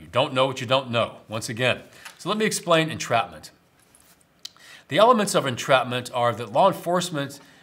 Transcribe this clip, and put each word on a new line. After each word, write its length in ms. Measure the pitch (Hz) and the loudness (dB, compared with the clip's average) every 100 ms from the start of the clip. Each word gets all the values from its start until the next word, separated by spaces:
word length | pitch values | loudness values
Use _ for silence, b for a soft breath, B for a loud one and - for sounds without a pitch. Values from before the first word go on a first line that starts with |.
You 80 | 78 | -4
don't 240 | 123 143 | 0 0
know 120 | 131 135 | 2 0
what 140 | 131 | 0
you 60 | 120 | 0
don't 240 | 135 123 | 0 2
know, 260 | 117 95 - - | -2 -2 -4 -10
once 200 | 113 123 | -8 -6
again. 320 | 107 127 101 - B B B | -2 0 -2 -6 B B B
So 100 | 165 | -6
let 80 | 214 | -2
me 80 | |
explain 460 | 214 - 170 160 160 | -2 -2 2 2 2
entrapment. 600 | 113 - 117 101 - - _ _ _ _ _ _ _ _ _ - B B B B | -4 -2 0 -2 -8 -20 _ _ _ _ _ _ _ _ _ -20 B B B B
The 100 | 156 | 4
elements 360 | 226 233 196 | 6 4 2
of 120 | 165 135 | 0 -2
entrapment 640 | 117 - 131 120 123 120 | -4 2 2 2 -6 -6
are 220 | 123 120 | -2 0
that 180 | 107 110 | -2 -2
law 160 | 131 190 | 2 2
enforcement 720 | 180 170 180 175 147 139 - B B | 2 -2 -2 -2 -6 -8 -10 B B